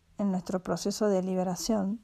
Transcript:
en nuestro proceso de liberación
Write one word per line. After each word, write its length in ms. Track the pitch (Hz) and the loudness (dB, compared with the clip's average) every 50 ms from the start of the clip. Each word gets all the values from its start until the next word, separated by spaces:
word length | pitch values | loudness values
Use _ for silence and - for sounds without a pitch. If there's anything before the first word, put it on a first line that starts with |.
| _ _ - | _ _ -6
en 140 | - 202 196 | -2 0 0
nuestro 320 | 185 185 - - 196 185 - | 0 0 -2 -2 -4 -4 -2
proceso 440 | 190 175 160 - 202 202 - 220 | -2 -2 0 0 -2 0 2 2
de 140 | 208 196 185 | 4 4 2
liberación 800 | 185 190 185 185 180 185 180 - - - 220 208 190 196 226 233 | 2 0 0 0 0 0 -2 -2 0 0 0 2 0 -2 -4 -6